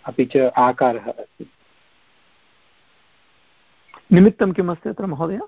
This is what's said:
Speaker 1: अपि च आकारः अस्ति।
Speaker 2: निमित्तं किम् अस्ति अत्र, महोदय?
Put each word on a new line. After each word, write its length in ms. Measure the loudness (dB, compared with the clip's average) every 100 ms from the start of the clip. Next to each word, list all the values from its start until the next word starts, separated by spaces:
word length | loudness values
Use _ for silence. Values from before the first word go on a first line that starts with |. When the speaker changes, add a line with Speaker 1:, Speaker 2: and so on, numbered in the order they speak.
| -8
Speaker 1:
अपि 200 | -4 0
च 120 | 2
आकारः 720 | 0 2 0 2 -2 -2 -10
अस्ति। 380 | -14 -18 _ -20 _ _ _ _ _ _ _ _ _ _ _ _ _ _ _ _ _ _ _ _ _ _ _ _ -20 _
Speaker 2:
निमित्तं 380 | 6 6 4 -4
किम् 180 | -2 -4
अस्ति 200 | -6 -10
अत्र, 160 | -10 -8
महोदय? 340 | -6 -6 -8